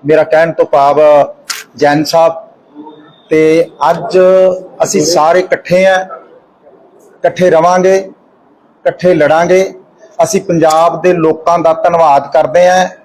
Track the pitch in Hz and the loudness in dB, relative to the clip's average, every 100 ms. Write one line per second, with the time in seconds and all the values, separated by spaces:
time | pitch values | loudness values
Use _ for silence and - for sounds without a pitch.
0 | 143 156 151 156 165 160 160 147 139 147 | 0 0 2 0 0 -2 -2 2 2 2
1 | 151 147 139 - - - - 117 143 147 | 4 4 0 -6 -16 -16 -16 -4 0 0
2 | 147 165 165 165 - _ _ - - - | 0 0 0 -2 -16 _ _ -20 -20 -20
3 | - _ _ 156 156 160 165 - 147 170 | -20 _ _ 0 2 0 -2 -2 -2 -2
4 | - 180 185 185 185 185 - - 131 151 | -2 0 2 2 2 -2 -12 -6 -4 -2
5 | 156 170 156 175 180 165 - 180 190 185 | -2 0 0 0 -2 -6 -2 0 2 0
6 | 190 - - - _ _ _ _ _ _ | -4 -16 -20 -20 _ _ _ _ _ _
7 | _ _ 175 - 180 160 170 185 185 190 | _ _ -6 0 0 2 2 0 0 0
8 | 196 - _ _ _ _ _ _ 175 - | -4 -18 _ _ _ _ _ _ -6 -2
9 | 180 170 147 160 170 185 190 - _ _ | -2 0 2 0 2 0 -2 -8 _ _
10 | - - 165 185 185 170 156 160 170 165 | -20 -4 -2 -2 -4 0 2 2 0 0
11 | 180 175 160 160 - 170 165 160 175 170 | -2 0 -2 -2 -2 0 0 0 -2 0
12 | 160 139 139 160 151 165 180 185 185 - | 2 0 0 -2 0 2 2 2 -2 -8